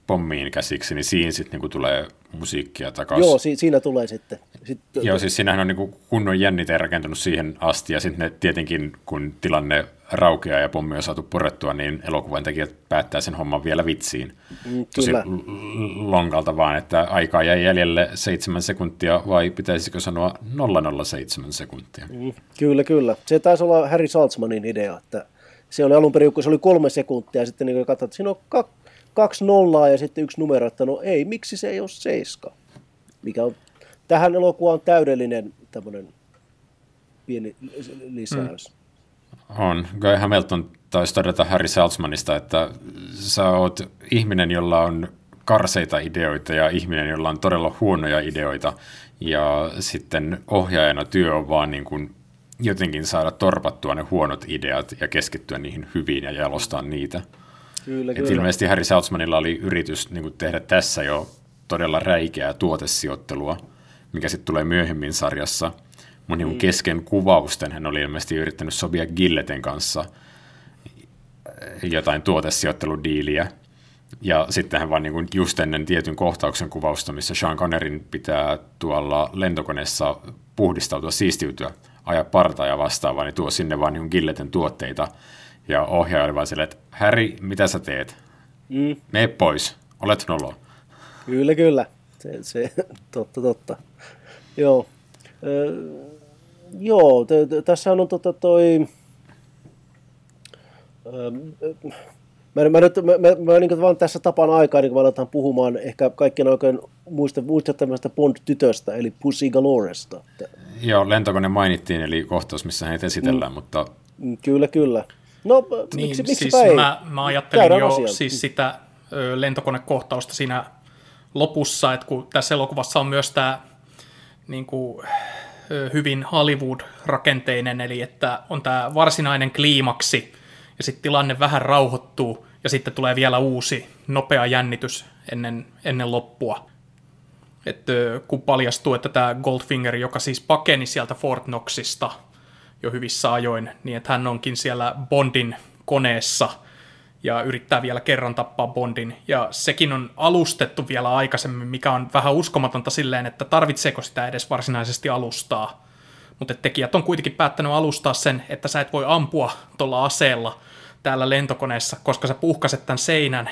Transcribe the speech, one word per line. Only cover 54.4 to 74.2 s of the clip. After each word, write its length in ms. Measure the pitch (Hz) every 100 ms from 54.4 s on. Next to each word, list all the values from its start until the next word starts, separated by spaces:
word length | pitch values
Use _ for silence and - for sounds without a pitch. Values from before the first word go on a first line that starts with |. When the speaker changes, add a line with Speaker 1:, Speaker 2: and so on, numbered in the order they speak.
| -
Speaker 1:
ideat 460 | 76 67 65 71 -
ja 80 | 76
keskittyä 500 | 80 - 80 - 67
niihin 280 | 71 78 73
hyviin 300 | 87 76 69
ja 60 | 71
jalostaa 520 | 71 73 73 - 71
niitä. 380 | 69 73 69 87 - - - - - -
Speaker 2:
Kyllä, 280 | - 131 127
Speaker 1:
Et 60 | 123
Speaker 2:
kyllä. 120 | 139
Speaker 1:
ilmeisesti 340 | 87 87 90 92
Harry 180 | 95
Saltzmanilla 520 | 85 92 - 82 82 80
oli 200 | 82 82
yritys 480 | 92 87 82 78 -
niin 120 | 90
kuin 120 | 78 -
tehdä 220 | 82 82
tässä 420 | - 92 - -
jo 280 | 73 73 78 - _ _ -
todella 320 | 85 85 78
räikeää 520 | 92 85 82 - 69
tuotesijoittelua, 1040 | 71 87 76 73 - 73 69 - 69 73 80 - _ _ - _
mikä 160 | 85 78
sit 160 | 87
tulee 200 | - 80
myöhemmin 480 | 78 87 85 76 71
sarjassa. 600 | 78 73 71 73 - 82 - - - - - -
Mut 120 | 85
niin 80 | 80
kuin 80 | 123
Speaker 2:
Mm. 40 |
Speaker 1:
kesken 440 | 92 90 - 82
kuvausten 680 | 82 101 92 85 82 - 76
hän 140 | 78 76
oli 140 | 76
ilmeisesti 340 | 71 78 - 78
yrittänyt 380 | 78 - 80
sopia 320 | - 87 85 80
Gilleten 560 | 85 90 78 71 69
kanssa 420 | 71 71 - 78 - - - - - - - _ - - - _ _ _ - - 80 87
jotain 400 | 90 82 78 76
tuotesijoitteludiiliä. 1300 | 87 80 73 - 78 73 78 78 76 76 73 76 85 - _ _ _ _ _ -